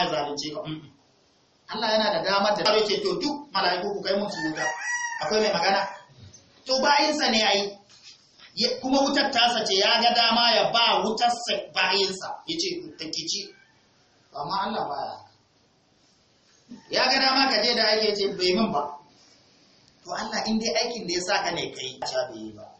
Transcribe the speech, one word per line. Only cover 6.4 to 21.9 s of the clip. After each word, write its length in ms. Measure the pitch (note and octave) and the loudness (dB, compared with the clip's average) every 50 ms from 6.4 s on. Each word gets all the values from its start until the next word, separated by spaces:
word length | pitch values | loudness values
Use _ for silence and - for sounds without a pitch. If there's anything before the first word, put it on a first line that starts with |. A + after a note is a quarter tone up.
| - _ _ _ _ | -20 _ _ _ _
To, 120 | - C4 C4 | -2 0 2
bayinsa 520 | D#4+ D4 C#4+ D4 D4+ D4+ D4 - C4+ A#3+ | 4 6 6 6 6 4 2 2 2 2
ne 120 | A3+ A3 G#3+ | 2 4 4
ai. 360 | G3 G#3 G3+ G3+ G3+ - - - _ - - - - - - _ _ _ - - - - | 4 4 2 2 -2 -6 -12 -20 _ -20 -20 -20 -20 -20 -20 _ _ _ -20 -20 -18 -6
Ya, 140 | - - B3+ - - | -4 -2 -2 -2 -4
kuma 200 | B3+ C4+ C#4 C#4 C#4 | -2 0 2 2 4
wutar 280 | C#4+ C#4+ D4 C4+ C4 - | 4 2 2 0 2 2
tasa 320 | A#3 A#3+ A#3+ A#3+ A3 G#3+ | 2 2 2 2 0 0
ce, 100 | G3 G3 | 0 2
ya 260 | F#3+ G#3 A3 A#3 A#3 | 2 4 4 4 4
ga 140 | A3+ A#3+ A#3 | 4 4 4
dama 380 | A#3 A#3 A3+ A#3 A#3 A#3 A#3 A3 | 4 4 4 4 4 4 4 4
ya 160 | G3+ - - | 4 2 2
ba 320 | - A3+ A#3 A3 G3+ F#3+ A3+ | 2 2 2 4 2 2 0
wutar 280 | A3 - - A#3+ A#3+ | 0 0 0 0 0
sa 240 | A#3+ - - G#3+ G3 - - - - | 0 -2 -4 -4 -4 -6 -6 -6 -2
bayinsa. 540 | F#3+ F#3 F#3 F#3+ G3+ G3 F#3 F#3 - E3 D3+ - - - | -2 0 2 2 2 0 0 -2 -8 -10 -10 -12 -12 -8
Ya 80 | - F3 E3 | -6 -4 -4
ce, 100 | G3+ F3+ E3+ D#3+ D#3 D#3 - - | -2 -4 -4 -6 -10 -12 -12 -12
"Ta 60 | E3 | -10
ki 180 | D#3 - E3 D3+ | -10 -8 -8 -8
ci." 140 | - - G3+ - - - - _ _ _ _ _ _ _ _ _ _ _ _ _ _ - | -6 -8 -8 -8 -12 -16 -20 _ _ _ _ _ _ _ _ _ _ _ _ _ _ -12
Amma 240 | - - - - F#3+ G3+ A3 | -10 -6 -4 -4 -4 -4 -4
Allah 140 | A3 G3+ - | -4 -4 -6
ba 80 | - - | -6 -6
ya 160 | - - - | -6 -8 -8
haka. 200 | - - - - _ _ _ _ _ _ _ _ _ _ _ _ _ _ _ _ _ _ _ _ _ _ _ _ _ _ _ _ - G3+ - - | -10 -14 -18 -20 _ _ _ _ _ _ _ _ _ _ _ _ _ _ _ _ _ _ _ _ _ _ _ _ _ _ _ _ -20 -20 -12 -4
Ya 120 | - G#3+ B3+ C4 | -2 0 2 2
ga 80 | C4+ C4+ | 2 2
dama 300 | C4+ C4+ C4 C4+ C#4 C4 | 2 2 4 4 2 2
ka 120 | A3+ G#3 A3 | 2 2 0
je 120 | B3 A3+ | 0 0
da 100 | G#3+ A3 G#3+ | 2 2 2
ake 260 | G#3+ G#3+ G#3+ G#3 G3+ | 2 2 2 0 0
ce, 140 | G3+ G3 F#3 F3 | 0 -2 -2 -2
"Bai 160 | F3 F3+ F#3 F#3 | 0 0 2 2
min 160 | G#3+ A3 G3 | 2 2 2
ba." 120 | - - - - - - - - _ _ - - - _ _ _ _ _ _ _ _ _ _ _ _ _ _ | 0 -2 -4 -4 -8 -14 -18 -20 _ _ -20 -20 -20 _ _ _ _ _ _ _ _ _ _ _ _ _ _
To, 60 | D#3+ - | -8 -8
Allah 300 | - A3 A3+ A3+ - - | -6 -6 -4 -4 -4 -2
in 120 | A3 A3 G#3+ | 0 0 0
dai 160 | A3+ A3 - - B3 | 0 0 0 0 0
aikin 220 | A#3+ A#3+ A3 F3 | -2 -4 -6 -6
da 60 | E3+ F3 | -4 -4
ya 60 | F3+ | -4
sa 220 | F3+ G3 G3+ F#3 - | -2 0 0 0 0
ka 80 | F3 | -2
ne 220 | E3+ D#3 C3 A2+ - | -2 -4 -4 -6 -8
kai, 260 | - C3 C3 | -10 -10 -12